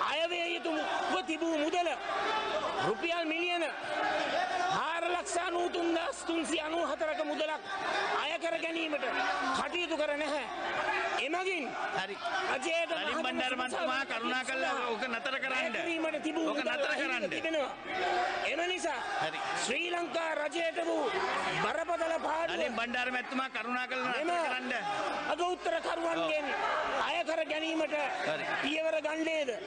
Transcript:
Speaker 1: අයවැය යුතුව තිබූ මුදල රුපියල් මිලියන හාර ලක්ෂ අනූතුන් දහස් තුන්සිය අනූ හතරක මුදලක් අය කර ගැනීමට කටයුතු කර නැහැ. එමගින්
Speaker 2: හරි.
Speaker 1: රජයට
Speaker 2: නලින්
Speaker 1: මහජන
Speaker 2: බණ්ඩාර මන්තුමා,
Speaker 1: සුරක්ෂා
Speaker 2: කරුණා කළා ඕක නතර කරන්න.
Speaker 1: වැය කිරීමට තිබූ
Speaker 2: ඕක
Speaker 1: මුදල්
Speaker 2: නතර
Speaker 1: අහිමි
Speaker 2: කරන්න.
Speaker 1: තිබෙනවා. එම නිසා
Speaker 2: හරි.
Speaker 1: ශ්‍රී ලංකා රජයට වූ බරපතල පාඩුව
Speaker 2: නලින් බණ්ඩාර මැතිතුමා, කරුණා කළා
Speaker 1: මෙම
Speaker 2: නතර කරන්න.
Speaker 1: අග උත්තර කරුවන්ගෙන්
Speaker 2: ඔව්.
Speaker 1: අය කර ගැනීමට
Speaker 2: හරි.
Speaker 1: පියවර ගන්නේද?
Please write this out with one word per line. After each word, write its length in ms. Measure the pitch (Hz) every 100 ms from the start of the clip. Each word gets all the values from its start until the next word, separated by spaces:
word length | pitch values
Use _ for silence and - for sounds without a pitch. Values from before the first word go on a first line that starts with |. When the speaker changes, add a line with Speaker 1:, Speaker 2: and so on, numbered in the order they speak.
Speaker 1:
අයවැය 460 | 214 285 339 349 339
යුතුව 260 | 339 339 302 294 339 359 359
තිබූ 340 | 359 311 330 320
මුදල 320 | 302 359 349 262 - - 403 440 415 - - -
රුපියල් 440 | 370 440 339 339 330
මිලියන 380 | 320 349 349 311 220 - - - - - - 370 359 359
හාර 360 | 370 269 339 339
ලක්ෂ 320 | 359 - 339
අනූතුන් 500 | 359 339 349 - 339
දහස් 260 | 330 339 523 -
තුන්සිය 340 | 330 262 320
අනූ 240 | 311 330 302
හතරක 340 | 302 320 302
මුදලක් 400 | 302 302 311 302 - 392 349 403 392 -
අය 140 | 277 330
කර 200 | 339 330
ගැනීමට 480 | 320 330 320 294 247 - 254 - 277
කටයුතු 420 | 254 269 349 349 311
කර 140 | 302
නැහැ. 320 | 294 302 294 247 - - - - 427 - -
එමගින් 480 | 262 339 370 359 254 - -
Speaker 2:
හරි. 220 | - 190 196 - 359 370
Speaker 1:
රජයට 440 | 262 302 330 330
Speaker 2:
නලින් 160 | 330 294
Speaker 1:
මහජන 160 | 302 320
Speaker 2:
බණ්ඩාර 300 | 254 254 254
මන්තුමා, 440 | 254 - - 262
Speaker 1:
සුරක්ෂා 200 | 262 233
Speaker 2:
කරුණා 240 | 233 254
කළා 320 | 254 262 262 254 247
ඕක 160 | 220 254
නතර 280 | 233 262 262
කරන්න. 140 | 262
Speaker 1:
වැය 180 | 262 330
කිරීමට 520 | - 339 330 320 311
තිබූ 220 | 311 320 320
Speaker 2:
ඕක 100 | 294
Speaker 1:
මුදල් 140 | 311
Speaker 2:
නතර 200 | 294 285
Speaker 1:
අහිමි 160 | 294 277
Speaker 2:
කරන්න. 220 | 247 214
Speaker 1:
තිබෙනවා. 420 | - 320 320 254 - - 370 370 359 359 - 190
එම 160 | 277 349
නිසා 320 | 359 339 269 - -
Speaker 2:
හරි. 220 | 156 - - -
Speaker 1:
ශ්‍රී 280 | - 302 339
ලංකා 400 | 349 339 330 330 302
රජයට 440 | 294 302 330 330 339
වූ 200 | 330 294 381 381 - - -
බරපතල 520 | - 285 320 330 330 330 285
පාඩුව 300 | 311 330 -
Speaker 2:
නලින් 160 | 302 226
බණ්ඩාර 340 | 233 247 247
මැතිතුමා, 380 | 254 240 262 262
කරුණා 380 | 262 226 247 247
කළා 260 | 254 254
Speaker 1:
මෙම 140 | 247 320
Speaker 2:
නතර 180 | 349 311
කරන්න. 280 | 254 254 247 208 - - - -
Speaker 1:
අග 120 | 302
උත්තර 340 | 349 359 370 330
කරුවන්ගෙන් 680 | - 330 330 330 330 302 285
Speaker 2:
ඔව්. 600 | 240 - - - 277 247
Speaker 1:
අය 100 | 320
කර 180 | 311 330 311
ගැනීමට 440 | 302 320 320 302 302 277 -
Speaker 2:
හරි. 220 | - 156 - -
Speaker 1:
පියවර 340 | 269 311 320 311
ගන්නේද? 480 | 302 311 320 320 277 220